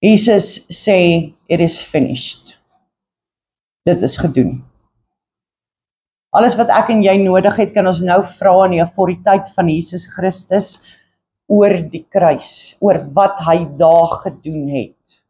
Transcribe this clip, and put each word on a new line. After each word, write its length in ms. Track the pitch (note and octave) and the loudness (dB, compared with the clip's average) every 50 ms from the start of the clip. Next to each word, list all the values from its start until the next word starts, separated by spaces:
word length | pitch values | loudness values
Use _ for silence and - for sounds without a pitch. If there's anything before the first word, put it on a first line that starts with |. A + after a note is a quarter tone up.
Jesus 680 | - G#3 A3 G3+ G#3+ A#3 A3 G3+ - - - - - _ | 4 6 4 4 4 4 2 2 0 -2 -10 -14 -12 _
sê, 640 | F3 - - - G3+ F#3 F3 F3 E3+ E3+ E3 D3+ - _ _ _ | -12 -8 -2 0 2 4 4 2 2 0 -2 -6 -12 _ _ _
"It 120 | F3 E3+ | -2 0
is 200 | E3+ E3 E3 - - | 0 0 -2 -6 -14
finished." 720 | - - D#3+ C3 - - B2+ - - - - _ - - _ _ _ _ _ _ _ _ _ _ _ _ _ _ _ _ _ _ _ _ _ _ _ _ _ _ | -6 -2 -2 -2 -2 -4 -8 -10 -14 -16 -18 _ -20 -20 _ _ _ _ _ _ _ _ _ _ _ _ _ _ _ _ _ _ _ _ _ _ _ _ _ _
Dit 180 | F3 F3 E3+ F3+ | -2 0 0 0
is 140 | C3 - | -4 -4
gedoen. 460 | - - E3 C3+ C3 B2 F2 - B2+ - _ _ _ _ _ _ _ _ _ _ _ _ _ _ _ _ _ _ _ _ _ _ _ _ _ _ _ _ _ _ _ _ _ | -2 -4 -2 0 0 0 0 -2 -8 -14 _ _ _ _ _ _ _ _ _ _ _ _ _ _ _ _ _ _ _ _ _ _ _ _ _ _ _ _ _ _ _ _ _
Alles 240 | - F3 A3+ A#3+ A#3 | 0 2 2 2 2
wat 140 | G#3 A#3+ - | 0 -2 0
ek 220 | - - A3 - | 0 -2 0 0
en 120 | A3+ A3 G3+ | 0 2 2
jy 140 | G3 F#3+ G3 | 4 4 2
nodig 380 | G3 F#3+ F#3 F#3 F#3 G3+ G3+ | 2 2 2 2 2 2 0
het, 160 | - A3 G3 - | 0 -4 -2 0
kan 120 | G#3+ F#3+ | -2 0
ons 160 | F#3 F#3 E3 F3+ | 0 0 -2 -2
nou 160 | F3+ F3 F#3 G3 | 0 0 0 0
vra 300 | - - - - G3 F3+ F#3 F#3+ | -2 -8 -2 0 2 4 4 4
in 100 | F#3 F3+ | 2 2
die 60 | E3 E3 | 0 -2
autoriteit 640 | E3+ _ - F#3+ F3 F#3 F3+ - G#3+ G3 G3 G3 - _ | -2 _ -4 -2 -2 -2 -2 0 0 0 0 0 -4 _
van 120 | - F#3 E3+ | -2 -2 0
Jesus 380 | D#3 D#3+ E3 - F3 F3+ F3 | 0 -2 -4 -6 -10 -12 -12
Christus 680 | - - - F3+ F#3+ F#3 - - _ F#3 G3+ G#3 - - - _ _ _ _ _ _ _ _ _ _ _ _ _ _ | -12 -10 -6 -4 -4 -4 -6 -6 _ -2 -2 -2 -4 -10 -12 _ _ _ _ _ _ _ _ _ _ _ _ _ _
oor 240 | G#3 G#3 G3+ G3+ F#3+ F3 E3 D#3 | 2 4 4 4 2 0 -4 -8
die 140 | - - - | -12 -14 -16
kruis, 720 | _ _ G3+ F3 E3 D3 B2+ - - - - - - - _ | _ _ 2 2 2 2 0 -4 -14 -16 -16 -16 -18 -12 _
oor 200 | - G3+ F#3 D#3 C#3+ C#3+ C#3 | 0 0 0 0 -2 -4 -2
wat 280 | F3 G3 G3 G3 - E3 | 0 0 0 0 -4 0
hy 160 | D#3+ E3 F3 E3+ D3 C#3 C#3 | 0 0 0 0 -4 -4 0
daar 420 | E3+ D#3+ E3 E3+ E3 E3+ - - - | 2 4 4 4 2 2 -2 -6 -8
gedoen 460 | C#3+ C3 - _ D#3 D#3+ D#3 C#3+ C#3+ | -12 -12 -12 _ -12 -10 -8 -8 -6
het. 540 | C#3+ C3+ A2+ - _ _ _ _ _ _ _ _ | -6 -8 -8 -8 _ _ _ _ _ _ _ _